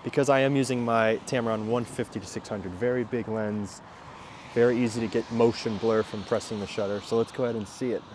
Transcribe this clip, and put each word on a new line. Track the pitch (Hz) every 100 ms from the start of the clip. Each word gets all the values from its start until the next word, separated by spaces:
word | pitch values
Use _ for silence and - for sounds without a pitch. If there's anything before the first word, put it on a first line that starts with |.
because | - 131 135
I | 135
am | 135
using | 139 127 123
my | 120 117 110 110 -
Tamron | 131 117 110
one | 107 120
fifty | 113 - 120 113
to |
six | 98 - -
hundred. | 104 92
Very | 90 120 127
big | 113 123 110
lens, | 110 107 107 101 - - - - - - - -
very | - 120 123
easy | 120 113
to | 113
get | 117 110
motion | 117 117 113 - 104
blur | 113 110
from | 107 107
pressing | 95 113 - 110
the | 98
shutter. | - 101 104
So | - 117
let's | 113
go | -
ahead | 123
and | 117 101
see | - 127
it. | 104 -